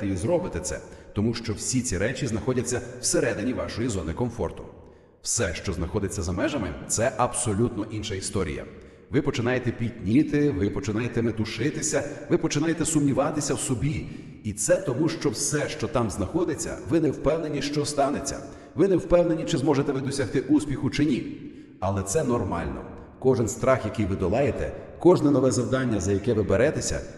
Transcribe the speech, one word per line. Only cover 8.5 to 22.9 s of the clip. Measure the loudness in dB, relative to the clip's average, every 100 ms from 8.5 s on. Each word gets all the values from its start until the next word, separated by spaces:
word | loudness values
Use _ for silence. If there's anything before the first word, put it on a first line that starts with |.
| -4 -10 -16 -20 -20 -2
Ви | 0
починаєте | 0 0 0 0 0
пітніти, | -2 -4 -4 2 4 4 4 2
ви | 2 0
починаєте | 0 -2 -2 0 0
метушитися, | 0 0 -2 -2 -2 -2 -2 0 -2 -6 0
ви | 0
починаєте | 2 0 0 0 2
сумніватися | 2 2 2 2 0 -2
в | -2
собі. | -2 0 0 -2 -6 -12 -14 -10
І | -8
це | -2 2 2
тому, | 2 0 0
що | 0 -2
все, | 0 -2 0 -2
що | -4 -2
там | 0 0
знаходиться, | -2 -2 0 0 -2 -4 -6 0
ви | 2
не | 2
впевнені, | 2 0 0 -2 -4
що | -2 -2 -2
станеться. | 2 2 0 -4 -8 -10 -16 -6 2
Ви | 4
не | 4
впевнені, | 6 6 6 2 0
чи | 2
зможете | 4 4 2
ви | 0
досягти | -2 -2 0 0
успіху, | 4 4 2 -2 -2
чи | 2 2
ні. | 2 -2 -10 -14 -16 -18 -4
Але | -2 0
це | 0 0
нормально. | 2 0 0 -2 -4 -6 -10